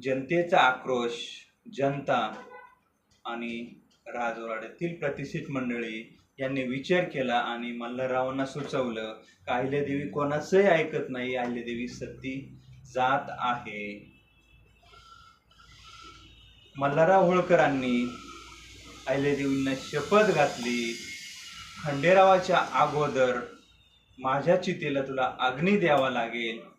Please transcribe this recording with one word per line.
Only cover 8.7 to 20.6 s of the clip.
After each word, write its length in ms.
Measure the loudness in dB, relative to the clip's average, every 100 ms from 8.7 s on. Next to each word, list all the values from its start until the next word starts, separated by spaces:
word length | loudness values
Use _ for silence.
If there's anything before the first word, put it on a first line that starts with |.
| -2 -2 -4 -8
की 380 | -10 -18 _ -4
अहिल्यादेवी 580 | -2 0 -2 -2 -2 -4
कोणाचंही 580 | -2 -2 -2 2 6 6
ऐकत 380 | 4 2 -4 -4
नाही, 260 | -4 -4 -2
अहिल्यादेवी 520 | -2 -4 -6 -6 -8
सती 680 | -10 -12 -10 -10 -8 -12 -20 -20 -20 -8
जात 320 | -2 0 0 -4
आहे. 840 | -6 -4 -4 -6 -10 -10 -12 -18 _ _ _ _ _ _ _ _ -20 -20 -20 -20 _ _ _ -20 -20 -20 -20 -20 -20 -20 -20 -20 -20 _ -2
मल्हारराव 480 | 0 4 6 8 6
होळकरांनी 840 | 4 6 6 6 2 2 0 0 -6 -16 -18 -18 -20 -20 -20 -20 -12 -4
अहिल्यादेवींना 640 | 0 2 2 0 0 0 -2
शपथ 460 | -4 -4 2 4
घातली 720 | 6 4 2 0